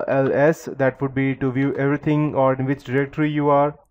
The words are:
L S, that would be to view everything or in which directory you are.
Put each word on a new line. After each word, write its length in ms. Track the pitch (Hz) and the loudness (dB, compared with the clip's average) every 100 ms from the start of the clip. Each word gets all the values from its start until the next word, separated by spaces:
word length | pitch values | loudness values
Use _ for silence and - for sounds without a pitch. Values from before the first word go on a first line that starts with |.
| - | -2
L 240 | 135 135 | 0 2
S, 360 | 98 151 165 - 135 | 2 2 0 -8 -2
that 220 | 131 - | -2 0
would 140 | 135 | -4
be 220 | 131 135 135 | -2 -2 0
to 160 | 135 | -2
view 220 | 127 139 - | 0 -2 0
everything 580 | 139 147 151 151 151 | 0 0 0 0 0
or 200 | 123 131 | 2 0
in 100 | 131 | 0
which 180 | 131 139 | -2 -4
directory 460 | - 131 139 151 151 | -2 -2 -2 -2 -2
you 180 | 147 143 | 0 2
are. 280 | 143 147 147 _ | 4 2 -2 _